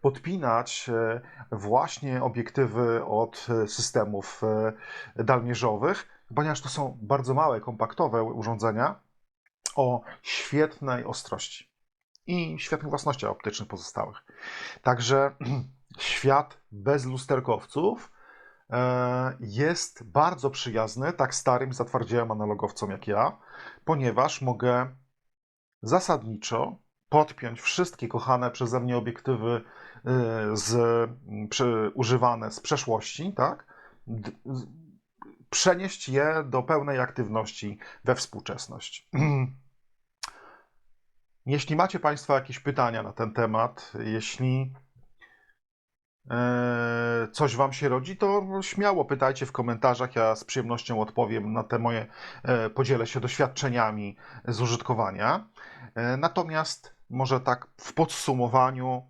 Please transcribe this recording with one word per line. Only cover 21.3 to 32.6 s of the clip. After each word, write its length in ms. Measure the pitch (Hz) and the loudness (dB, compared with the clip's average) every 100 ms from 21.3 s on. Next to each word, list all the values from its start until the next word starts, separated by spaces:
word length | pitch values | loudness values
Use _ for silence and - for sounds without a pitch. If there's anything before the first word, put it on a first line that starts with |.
| - | 2
starym, 380 | - 123 131 | 2 2 2
zatwardziałym 580 | 127 117 127 117 120 113 | -2 -2 -2 0 0 0
analogowcom 600 | 107 104 104 104 - 104 | -2 -2 -2 -2 -4 -6
jak 160 | 95 - | -6 -2
ja, 300 | 104 139 - - - - - - | 2 2 0 -20 -18 -18 -10 -2
ponieważ 560 | 156 123 110 143 - | 0 2 4 2 2
mogę 540 | 131 110 123 123 131 - _ _ _ _ _ _ _ _ | -2 0 2 2 0 -8 _ _ _ _ _ _ _ _
zasadniczo 1000 | 107 175 185 156 110 107 - 113 117 - _ _ _ | 2 2 4 0 -2 -8 -4 -2 -2 -6 _ _ _
podpiąć 520 | 151 151 - 120 117 | 4 4 -2 -10 -4
wszystkie 460 | - - 175 - 117 | -4 0 0 -2 -4
kochane 440 | 117 131 127 123 | -2 2 2 2
przeze 280 | - 123 123 | -2 0 0
mnie 180 | 123 123 | 0 0
obiektywy, 640 | 113 117 - 123 110 117 110 - - - 117 | -2 -6 -2 -2 0 -2 -4 -20 -20 -10 0
e, 520 | 127 117 113 107 107 | 2 2 0 -2 -2
z, 180 | 104 120 117 117 117 120 - | 0 4 4 4 2 -4 -12
m, 180 | 107 107 | -8 -6
przy-, 420 | - 123 113 107 - | 2 2 4 0 0
używane 560 | 113 123 123 117 110 | 2 4 4 2 -4
z 80 | |
przeszłości, 760 | - | -8